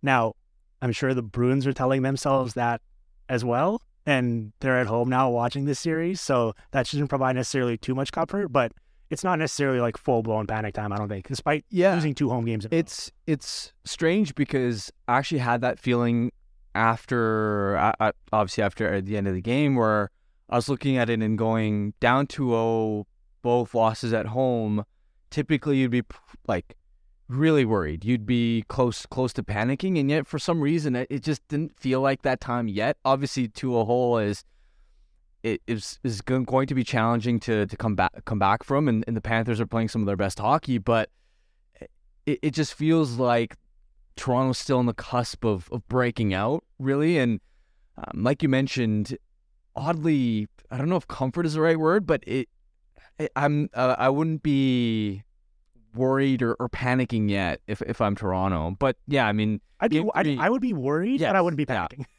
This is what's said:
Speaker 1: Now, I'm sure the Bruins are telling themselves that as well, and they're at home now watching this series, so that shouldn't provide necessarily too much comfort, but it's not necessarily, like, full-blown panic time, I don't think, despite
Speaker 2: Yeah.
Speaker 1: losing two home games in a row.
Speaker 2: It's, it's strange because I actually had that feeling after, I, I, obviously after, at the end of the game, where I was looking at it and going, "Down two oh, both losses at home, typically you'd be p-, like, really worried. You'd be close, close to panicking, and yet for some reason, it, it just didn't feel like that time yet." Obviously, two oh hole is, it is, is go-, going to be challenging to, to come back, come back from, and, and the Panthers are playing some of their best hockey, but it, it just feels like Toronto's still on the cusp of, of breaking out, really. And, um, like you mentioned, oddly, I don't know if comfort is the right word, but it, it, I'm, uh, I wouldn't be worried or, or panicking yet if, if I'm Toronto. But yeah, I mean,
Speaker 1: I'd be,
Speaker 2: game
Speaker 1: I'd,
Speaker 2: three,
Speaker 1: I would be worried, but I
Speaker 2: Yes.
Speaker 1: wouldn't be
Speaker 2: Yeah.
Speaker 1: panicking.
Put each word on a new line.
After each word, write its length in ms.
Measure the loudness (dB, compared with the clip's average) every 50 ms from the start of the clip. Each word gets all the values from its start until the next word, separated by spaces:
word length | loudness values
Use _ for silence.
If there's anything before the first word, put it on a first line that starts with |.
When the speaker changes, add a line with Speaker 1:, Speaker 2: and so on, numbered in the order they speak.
| 2
Speaker 1:
Now, 320 | 4 4 4 2 0 -2 _ _ _ _ _ _ _ _ _ -4
I'm 80 | -4
sure 240 | -2 0 0 0 0
the 80 | -2 -4
Bruins 460 | -6 -4 0 2 2 2 2 0 -2
are 40 | -2
telling 300 | 0 0 0 2 2 0
themselves 520 | 0 -2 -2 0 2 2 2 0 0 -4
that 280 | -2 0 0 0 -2 _ _ _ -20 _ _ _ -20 -8 _
as 160 | -2 -2 0
well, 360 | 0 0 2 2 0 0 -2 -6 _ _ _ _
and 480 | 0 2 2 2 0 -2 -2 -4 -8 -12 _
they're 220 | -2 0 2 2
at 80 | 2 0
home 200 | 0 0 0 2
now 220 | 2 2 2 2
watching 340 | 2 0 0 -2 -2 -2 -2
this 140 | -2 -2 -2
series, 420 | -2 -4 -2 -2 -2 -4 -4 -6
so 340 | -2 0 2 2 2 0 -2 -6 -14 _ -2
that 160 | -2 -2 0
shouldn't 200 | -2 -2 -2 0
provide 280 | 0 0 2 2 2
necessarily 420 | 0 -2 -2 0 0 0 0 -2 -4
too 160 | -4 -4 -2
much 160 | -2 -2 -4
comfort, 380 | -2 -4 -4 -2 -2 -4 -4 0
but 240 | 0 0 0 0 -4 -12 _ _ _ _ -10 -10
it's 120 | -10 -4 0
not 160 | 0 0 0
necessarily, 420 | 0 -2 -2 -2 0 0 2 2
like, 160 | 0 0 -2
full-blown 500 | -4 -2 0 0 0 2 0 -2 -2 -2
panic 280 | -2 -4 -4 -4 -4 -6
time, 180 | -6 -6 -4 -4
I 40 |
don't 120 | -4 -4 -4
think, 200 | -6 -8 -8 -8
despite 360 | -8 -6 -2 -2 -2 -2 -2 _
Speaker 2:
Yeah. 240 | 0 2 4 4 4
Speaker 1:
losing 200 | 4 0 0 0
two 160 | 0 0 0
home 140 | 0 0 0
games 200 | -2 -2 -4 -4
in 80 | 0 0
a 20 |
row. 60 | 0
Speaker 2:
It's, 320 | 0 -2 -6 -12 -12 -14 _ _ _
it's 460 | -2 -2 -2 -2 -8 -10 -10 -10 -14 _ _ _
strange 500 | -12 -8 0 0 2 4 4 2 0 0
because 560 | -2 -2 0 0 0 0 0 -2 -4 -6 -12 -16 _ _
I 120 | 0 0 0
actually 200 | 2 0 -2 -2
had 220 | 0 0 0 0
that 180 | 0 -2 -4 -2
feeling 540 | -2 0 2 2 2 2 2 2 0 -2 -4 _ _ _ -20 _ -20 -8 -2
after, 1040 | 2 2 2 2 0 -2 -4 -2 0 0 0 0 0 0 0 0 0 0 0 2 2
I, 160 | 2 2 2 2
I, 120 | 0 0 0 -2 -8 -2 0
obviously 320 | 0 0 0 0 0 -2
after, 280 | -2 0 -2 -2 -2 0
at 140 | -2 -4
the 100 | -4 -4
end 120 | -2 -2 -2
of 60 | -2
the 80 | -2 -2
game, 340 | -2 0 2 2 2 2
where 340 | 2 2 2 2 2 0 -2 _ _ _ _ _ _ _ _
I 60 | -2
was 120 | 0 0 0
looking 280 | -4 -2 0 0 2
at 120 | 2 2 2
it 140 | 0 0 2
and 160 | 0 0 0
going, 560 | 2 0 2 2 0 0 0 0 -2 -4 -4 _
"Down 260 | 2 4 4 4 2
two 280 | 0 -2 -4 0 0 2
oh, 520 | 2 2 2 2 2 0 0 -2 -4 -6 _ _ _ _ _ _ _ _
both 320 | 2 2 2 2 0 2
losses 380 | 4 4 4 2 0 -2 0 0
at 140 | 0 0
home, 580 | -2 -2 0 0 2 2 0 0 0 0 -2 -2 _ _ _ _ _ _ _ _ _
typically 480 | -4 -4 -2 0 0 0 2 2 2 2
you'd 140 | 2 2 2
be 100 | 0 -2
p-, 140 | _ -10 -20 _ _ -20 -18 _ -2
like, 260 | -2 -2 -2 -6 -18 -20 _ _ _ _ _ _ _ _ _ _
really 360 | -4 0 2 4 4 4 4
worried. 400 | 4 2 0 0 -2 -4 -6 -2
You'd 220 | -2 -2 -2 0
be 380 | 0 0 2 2 2 0 0 -2 _
close, 380 | -2 0 0 0 0 -4 -12
close 260 | -10 -6 -4 -4 -4 -4
to 80 | -6 -6
panicking, 560 | -4 -2 -2 0 -2 -2 -2 -2 -2 0 0
and 100 | 2 2
yet 160 | 0 0 -2
for 120 | -4 -8 -6
some 220 | -2 -2 -2 0
reason, 360 | 0 0 0 0 0 -2 -2
it, 100 | -2 -4 -4
it 120 | -6 -6 -2
just 240 | -4 -4 -4 _ _
didn't 300 | -6 -4 -4 -6 _ _
feel 220 | -2 0 0 2
like 220 | 2 2 0 0 _
that 180 | -2 -2 -2
time 260 | -2 -4 -2 -2 -2
yet." 300 | -2 -2 0 0 0 -2 _ _
Obviously, 420 | 0 0 2 0 -4 -2 -2 -4
two 300 | -4 -4 -6 -4 -2 0
oh 80 | 0 2
hole 340 | 2 2 2 2 2 2 2
is, 240 | 2 0 -2 -4 -8 _ _ _ _ _ _ _ -20 _ _ _ -20 _ _ _ _ _ _ _ _
it 180 | -4 -4 -4 _ -6
is, 320 | -6 -6 -6 -10 -14 -8 _
is 200 | -6 -6 -6 -4
go-, 180 | -2 0 0
going 260 | 0 2 2 0 2
to 80 | 2 0
be 80 | -2 -2
challenging 560 | 0 0 2 2 2 2 2 0 0 0 0
to, 280 | 0 0 0 0 0
to 100 | 0 -2
come 180 | -4 -2 -2 2
back, 300 | 2 0 0 0 -4 -8
come 160 | -4 -2 2
back 240 | 4 2 2 2 0
from, 240 | -2 0 2 2 2
and, 160 | 2 0 0
and 100 | -2 -4
the 40 | -6
Panthers 400 | -2 0 0 0 0 0 0 -2
are 60 | -2
playing 240 | -2 0 -2 -2 -2
some 120 | -2 -2 0
of 40 |
their 100 | 0 0
best 240 | 0 0 -2 -2 -2
hockey, 380 | 0 2 2 2 0 0 -2 -2
but 300 | 2 2 2 2 2 -2 _ _ _ _ _ _ _ _ _ _ _ _ _ _ -20 -20 _ _ _ _ _ _ _
it, 140 | -2 -2 0 0
it 80 | -2
just 240 | 0 0 -2 -2 -2
feels 380 | -2 0 2 4 4 2 0 0
like 420 | 0 2 2 2 2 0 -2 -6 -16 _ _ _ _ _ _ _ _ _ _ _
Toronto's 420 | -10 -4 0 0 2 2 2 0 -2
still 200 | -2 0 2 2
on 80 | 2
the 80 | 0 -2
cusp 500 | -4 -8 -4 -2 -2 -2 -2 -6 -4 0
of, 240 | 0 0 0 -4 -8 -10
of 140 | -10 -8 -2
breaking 440 | 0 0 0 0 0 0 0 0 0
out, 320 | 0 0 0 -2 -4 -6 _ _ _
really. 400 | -2 -2 0 2 2 2 2 2
And, 220 | 2 2 0 -2 _ _ _ _ _ _ _ _ _ _ _ -14
um, 240 | -14 -10 -8 -2 0
like 220 | 0 0 2 2
you 40 | 2
mentioned, 720 | 2 2 2 0 -2 -2 0 0 0 0 -2 -4 -6 -12 _ _ _ _ _ _ _ _ _ _ _
oddly, 720 | -6 -4 -2 -2 0 0 0 2 2 2 2 0 -2 -2 -6 _ _ _ -12
I 80 | -8 -4
don't 100 | -2 0
know 80 | 0
if 120 | -2 -2 -6
comfort 360 | -6 -4 -4 -4 -2 -2 -2
is 100 | -2 0
the 60 | 2
right 180 | 2 2 2 4
word, 280 | 4 2 2 2 2
but 160 | 2 0 0 0
it, 220 | -2 -4 -4 -4 _ _ _ _ _ _ _ _ _ _ -20 -20 -20 _ _
it, 140 | -6 -4 _
I'm, 340 | 0 2 2 2 2 0 -2 0
uh, 220 | 0 2 2 2 4
I 100 | 2 2
wouldn't 340 | 2 2 0 0 -2 -2 _
be 840 | 0 2 2 4 2 2 2 2 0 0 0 0 -2 -4 -6 -10 _ _ _ _ _ _ _ _ _ _ -20 _ _ -6
worried 480 | -2 0 2 2 4 4 2 2 2 2
or, 120 | 0 0
or 140 | 0 -4 -6
panicking 600 | -6 -4 -2 0 2 2 0 0 0 0 0 2
yet 320 | 0 0 0 -2 -2 -4 _
if, 160 | -8 -8 -6 -4
if 180 | -6 -2 0
I'm 140 | 0 0 0
Toronto. 600 | -2 -2 -2 -2 0 0 0 0 0 -2 -4 -4 -2
But 180 | 0 -2 -2 _ _ -2
yeah, 180 | 0 0 2
I 60 | 2 2
mean, 280 | 0 0 0 -2 -4 _ _ _ _
Speaker 1:
I'd 100 | -2 0
be, 60 | 2 2
Speaker 2:
game 120 | 0 0 0
Speaker 1:
I'd, 120 | 0 0
Speaker 2:
three, 120 | 0 0 0
Speaker 1:
I 100 | 0 0
would 140 | 0 0 0
be 100 | -2 -2
worried, 480 | -2 -2 -2 -2 0 0 -2 -2 0
but 100 | 0 2
I 80 | 2 2
Speaker 2:
Yes. 40 | 2
Speaker 1:
wouldn't 160 | 2 0 -2
be 80 | -2 -2
Speaker 2:
Yeah. 180 | -2 -2 -2
Speaker 1:
panicking. 180 | -4 -6 -12 -14 -16 _